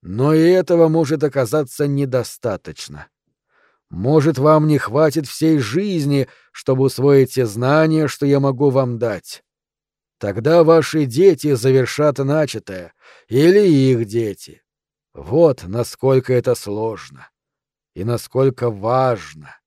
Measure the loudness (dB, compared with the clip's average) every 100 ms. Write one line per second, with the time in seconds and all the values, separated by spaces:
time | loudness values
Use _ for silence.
0 | -10 -2 0 4 4 2 2 2 4 2
1 | -2 -2 -2 -2 -2 -2 -4 -4 -4 -2
2 | -2 -4 -4 -8 -6 -6 -10 -16 -18 -18
3 | -20 _ _ _ _ _ _ _ _ -6
4 | 0 2 2 0 4 4 4 0 0 0
5 | 0 0 -8 -4 0 0 0 -4 -2 -4
6 | -2 -2 -4 _ _ -10 -4 0 0 0
7 | 4 4 4 0 -4 -2 0 2 2 0
8 | -2 -2 0 2 0 0 0 2 -2 -2
9 | -4 -6 -12 -20 _ _ _ _ _ _
10 | _ _ -8 -4 2 4 6 4 2 -2
11 | -2 4 4 4 -2 0 2 2 0 0
12 | -2 0 -2 -2 -2 -6 -12 -14 -16 _
13 | _ -20 _ 2 4 4 4 4 2 0
14 | -2 -4 -6 -8 -18 -20 _ _ _ _
15 | _ -20 -6 2 2 2 -6 -6 -6 -4
16 | 0 0 2 -2 0 -4 -4 -8 -6 -8
17 | -18 -20 -20 _ _ _ _ _ _ -10
18 | -6 -6 -6 -2 -2 0 -6 -4 -2 0
19 | 0 -2 -8 -20 -20 -20